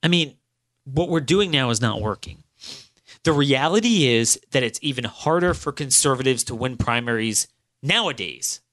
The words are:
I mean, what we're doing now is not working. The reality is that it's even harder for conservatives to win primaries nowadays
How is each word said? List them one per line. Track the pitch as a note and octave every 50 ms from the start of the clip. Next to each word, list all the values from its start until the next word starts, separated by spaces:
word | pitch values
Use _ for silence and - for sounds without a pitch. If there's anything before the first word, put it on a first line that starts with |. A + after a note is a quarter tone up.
| -
I | D#3+
mean, | F3 F3 D#3+ C#3 - _ _ _ _ _ _ _ _ _ _
what | C#3 C3 D3 F3 F3
we're | E3+ E3
doing | D3 A#2+ D#3+ G3 G#3 F#3
now | D#3 C#3+ C3 B2
is | A#2 G#2+
not | A#2+ A#2 G#2+ G#2+
working. | G#2+ G#2+ G2+ - - - - - - _ _ _ - - - - - _ _ _ _ _ - _ _
The | E3 D#3
reality | C#3+ C#3+ C#3 C#3 C3 C#3 D#3+ F3 G#3+ A3+ A#3+ A#3 G3 D3+ B2+
is | A#2+ A2+ A2+ A2+ - - _ _
that | - C#3 B2+
it's | A2+ - - -
even | D3 C3+ A#2+ A#2
harder | A#2+ - - - D3+ D#3+ F3 F3 F3+ E3
for | - - D3+
conservatives | C#3 - D3+ C3+ A#2 - - D3 C3+ B2 C3 C3 C3 A#2+ -
to | - C3
win | A2+ A#2+ B2+ B2+ A#2+
primaries | - - A#2 A#2+ A#2+ A#2+ A#2 A2+ A2 A2+ G#2+ - - - _ _ _ _ _ _
nowadays | - C#3 F#3 A3+ A3+ F3+ C#3 A#2+ G2+ E2+ B1+ A#1+ - - - - _ _